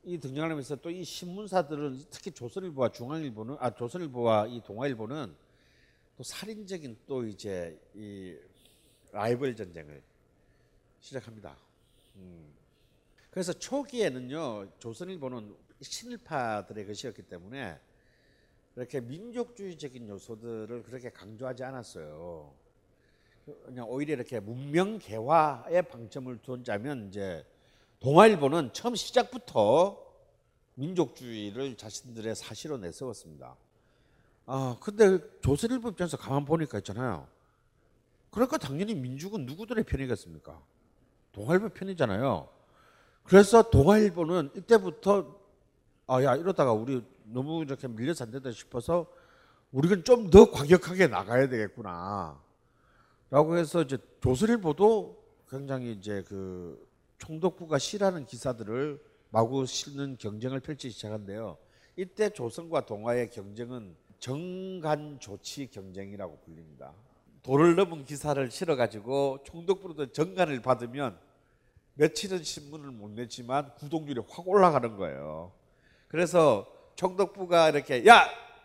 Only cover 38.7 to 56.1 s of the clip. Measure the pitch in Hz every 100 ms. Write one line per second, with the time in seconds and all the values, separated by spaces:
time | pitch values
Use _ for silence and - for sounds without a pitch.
38.7 | 139 208 202 123 135 175 208 123 156 220
39.7 | 233 - 135 135 110 - 80 - 76 _
40.7 | _ _ _ _ _ _ - 107 180 220
41.7 | - 190 180 127 98 135 92 - _ _
42.7 | _ _ _ _ _ - 185 202 233 220
43.7 | 127 143 214 208 170 160 180 139 196 180
44.7 | 226 185 156 190 202 156 - _ _ _
45.7 | _ _ _ - 127 139 127 175 180 139
46.7 | 110 117 131 107 _ 104 120 139 165 151
47.7 | 135 131 110 127 170 117 131 131 113 -
48.7 | 127 117 170 160 - _ _ _ _ _
49.7 | 131 165 196 165 247 202 175 220 - 143
50.7 | 180 - 185 175 95 98 120 135 120 104
51.7 | - 104 87 92 101 82 69 _ _ _
52.7 | _ _ _ _ _ _ 135 156 170 160
53.7 | 175 143 131 - _ 127 127 214 233 170
54.7 | 143 208 226 175 - _ _ _ 135 139
55.7 | 135 120 107 98